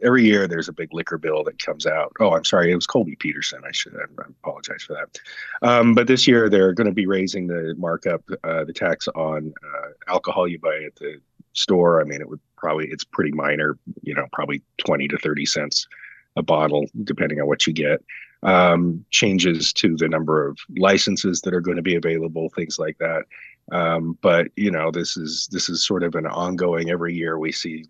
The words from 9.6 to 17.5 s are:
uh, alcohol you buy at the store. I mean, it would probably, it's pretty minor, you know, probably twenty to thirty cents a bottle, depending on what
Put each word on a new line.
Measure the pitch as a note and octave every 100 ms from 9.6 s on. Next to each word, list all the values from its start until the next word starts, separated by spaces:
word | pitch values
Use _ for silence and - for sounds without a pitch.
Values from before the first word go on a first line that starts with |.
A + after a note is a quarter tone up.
| D2+
uh, | C#2+ - - -
alcohol | F#2 F2+ F#2 F2
you | E2
buy | D#2+ D2+ D2+
at | -
the | D2 D2+ _ _ _
store. | - - F#2 F2 E2
I |
mean, | D2 C#2+
it | D#2
would | D2+ _ _
probably, | E2 D#2 D#2
it's | -
pretty | - - D#2+
minor, | D2+ C#2+ D2+ D2+ C#2 - -
you | -
know, | - C#3
probably | - D3 C#3+ - -
twenty | - - C#2+
to | -
thirty | D#2 D2 D2+
cents | D#2+ D2 - - - - - _ -
a |
bottle, | D#2+ D#2 D2+ D2 D2 -
depending | G#2 C#2+ D2 D2
on |
what | D2